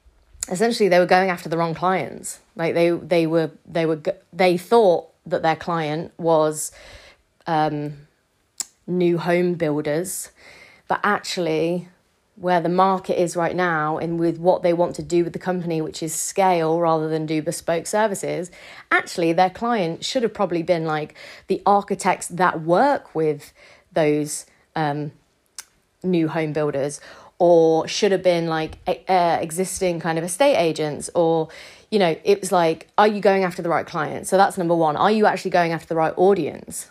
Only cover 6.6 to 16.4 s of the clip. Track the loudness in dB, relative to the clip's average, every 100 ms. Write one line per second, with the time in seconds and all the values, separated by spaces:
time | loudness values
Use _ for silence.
6.6 | -8 -12 -20 -20 -20 _ _ _ -4 0
7.6 | 0 -2 -8 -10 -20 _ _ _ _ -16
8.6 | -16 _ -6 0 2 0 0 0 0 -2
9.6 | -2 -2 -2 -4 -4 -8 -12 _ -20 -20
10.6 | -20 -20 -6 -2 0 -2 -4 -4 -2 0
11.6 | 0 -2 -6 _ _ _ _ -8 0 0
12.6 | 0 2 2 2 -2 -2 0 0 -2 0
13.6 | -2 0 -2 -4 -4 -2 -2 0 0 2
14.6 | 2 0 0 -4 -2 0 0 -4 -6 -4
15.6 | -4 -4 -4 -6 -8 -6 -6 0